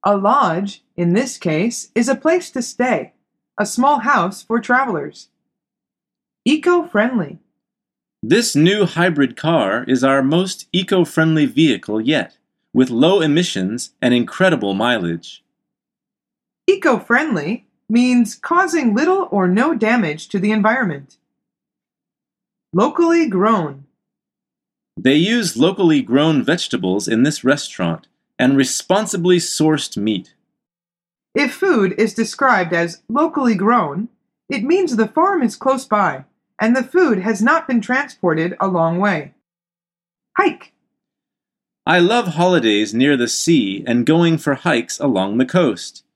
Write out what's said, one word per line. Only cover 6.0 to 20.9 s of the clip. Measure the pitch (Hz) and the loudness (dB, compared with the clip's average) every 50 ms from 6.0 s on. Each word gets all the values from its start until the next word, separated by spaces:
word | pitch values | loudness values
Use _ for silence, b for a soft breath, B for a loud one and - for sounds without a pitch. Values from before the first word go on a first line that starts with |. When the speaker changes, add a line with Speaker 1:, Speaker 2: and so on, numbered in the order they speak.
| _ _ _ _ _ _ _ _ _ | _ _ _ _ _ _ _ _ _
Speaker 1:
Eco-friendly. | - 294 311 - 349 359 349 320 - - 208 214 240 262 226 165 139 156 - _ _ _ _ _ _ _ _ _ _ _ _ _ _ _ _ | 0 0 2 2 0 0 0 0 -2 -2 -2 -2 0 0 -2 -4 -4 -10 -18 _ _ _ _ _ _ _ _ _ _ _ _ _ _ _ _
Speaker 2:
This | - 110 160 226 233 - - 143 | -2 0 2 2 2 0 0 2
new | 151 175 202 214 196 | 4 4 4 2 0
hybrid | 170 - 165 170 185 165 143 139 - - - | -2 0 0 0 0 2 0 0 0 -2 -4
car | - 156 170 156 110 95 101 117 127 - | -2 0 0 2 2 0 -2 -4 -2 -2
is | 131 123 123 | -2 0 2
our | 135 135 139 | 2 2 2
most | 131 135 151 170 190 190 - - - _ - | 2 2 2 0 0 -2 -6 -12 -14 _ -4
eco-friendly | 180 190 - 202 185 170 - - - 160 160 160 156 147 | -4 -2 0 2 0 0 0 0 0 0 2 2 2 0
vehicle | 131 110 131 165 151 110 92 - - 104 110 | 0 2 2 2 2 2 -2 -4 -6 -6 -4
yet, | 110 123 156 139 95 - _ _ _ _ _ _ _ _ _ | -2 0 -2 -2 -2 -6 _ _ _ _ _ _ _ _ _
with | 123 131 127 | 2 2 2
low | 120 113 139 165 190 202 | 2 2 4 4 4 4
emissions | 160 156 143 160 180 170 - 101 92 95 110 120 - - _ _ | 2 2 2 0 0 -2 -4 -4 -4 -4 -6 -8 -10 -14 _ _
and | - 123 123 | -2 0 2
incredible | 123 117 - - - 185 190 175 127 104 98 98 | 0 0 -2 -2 0 2 2 2 0 -2 -4 -2
mileage. | 98 110 120 123 110 87 85 85 82 - - - - _ _ _ _ _ _ _ _ _ _ _ _ _ _ _ _ _ _ _ _ _ _ _ _ _ - | -2 0 0 0 0 -2 -4 -6 -6 -8 -14 -20 -20 _ _ _ _ _ _ _ _ _ _ _ _ _ _ _ _ _ _ _ _ _ _ _ _ _ 0
Speaker 1:
Eco-friendly | 381 381 - 320 247 202 - - - 240 311 320 240 165 143 156 220 - _ _ _ _ _ _ | 0 2 2 0 0 0 0 0 0 0 0 0 -4 -4 -4 -4 -6 -8 _ _ _ _ _ _
means | 214 240 247 254 247 247 233 202 - | 2 2 2 4 4 2 2 0 -2
causing | - - - 330 349 381 359 311 330 277 233 202 | -12 -4 -2 0 0 0 2 0 0 0 0 0
little | 233 302 311 370 392 370 - | 2 2 2 2 0 0 -2
or | - 202 185 180 | -2 0 0 2
no | 180 208 247 311 330 | 2 2 2 0 0
damage | 233 226 214 233 247 202 156 147 156 - - | 0 0 0 2 0 0 -2 -4 -8 -12 -6
to | - 202 | -6 -2
the | 175 208 | -2 0
environment. | 214 220 196 - 233 262 254 185 | 0 2 2 2 2 0 -2 -4